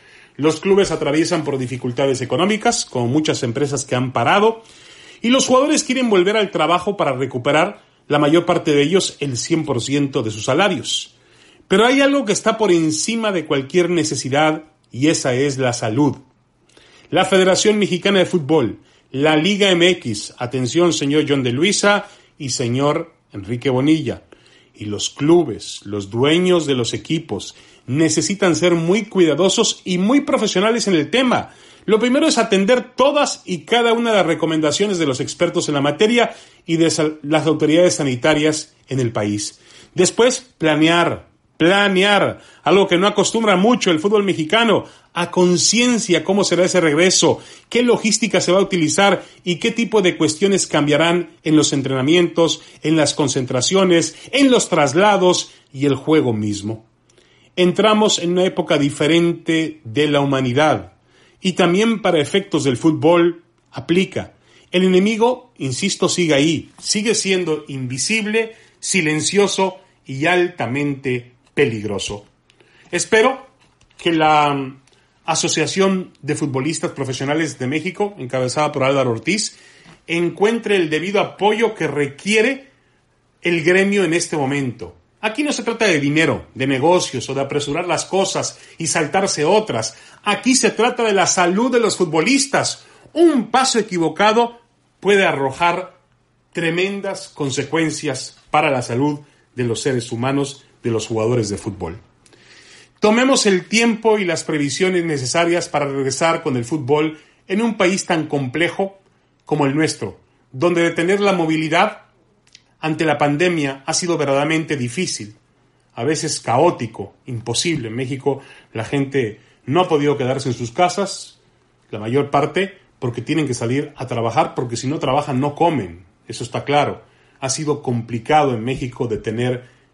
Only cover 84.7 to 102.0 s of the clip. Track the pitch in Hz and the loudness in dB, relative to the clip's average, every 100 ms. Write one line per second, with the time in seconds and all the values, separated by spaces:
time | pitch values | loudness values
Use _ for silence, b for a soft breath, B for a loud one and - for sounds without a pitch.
84.7 | 110 87 - _ _ 220 220 294 - 233 | -8 -16 -18 _ _ -6 -4 -4 -4 -4
85.7 | 226 214 156 143 151 156 101 - - 135 | -2 0 0 0 0 0 -2 -8 -6 -2
86.7 | 131 156 180 - 123 - 135 139 143 139 | 0 2 2 0 -8 -6 -6 -4 -4 -4
87.7 | 156 175 156 - 156 - 151 123 - B | -6 -4 -4 -2 -2 -2 -2 -6 -10 B
88.7 | B 160 175 147 190 196 - 151 208 214 | B -4 -2 0 0 -2 0 2 2 0
89.7 | 113 113 B B B 208 202 247 254 214 | -4 -6 B B B -4 -2 2 2 2
90.7 | - 240 247 226 196 165 190 175 190 254 | 2 0 0 0 2 2 2 2 2 2
91.7 | 240 214 - 175 160 185 269 - 165 123 | 2 0 0 0 0 2 0 0 -2 -2
92.7 | - B B B 302 339 277 - 254 254 | -6 B B B 4 4 4 0 0 2
93.7 | 226 - 180 160 151 208 220 233 - _ | 0 -2 -2 -2 2 2 4 0 -4 _
94.7 | _ _ _ 190 202 180 139 135 - 170 | _ _ _ 0 2 2 0 -4 0 0
95.7 | 170 180 _ _ _ _ _ _ 170 165 | 0 -6 _ _ _ _ _ _ -6 -4
96.7 | 170 196 196 190 180 - - 139 135 123 | -2 -2 -4 -8 -10 -14 -8 -6 -4 -4
97.7 | 160 160 143 147 127 - - - 151 156 | -2 -2 -4 -6 -8 -10 -18 -4 0 0
98.7 | 127 123 120 147 147 b b b 123 120 | -2 -2 -2 -2 -2 b b b -6 -4
99.7 | 113 147 123 117 113 131 139 139 - b | -2 -2 -4 -4 -4 -2 -2 -4 -8 b
100.7 | b 120 113 - 110 113 120 101 98 110 | b -4 -4 -2 -2 0 0 -2 -6 -8
101.7 | 92 85 - | -8 -10 -12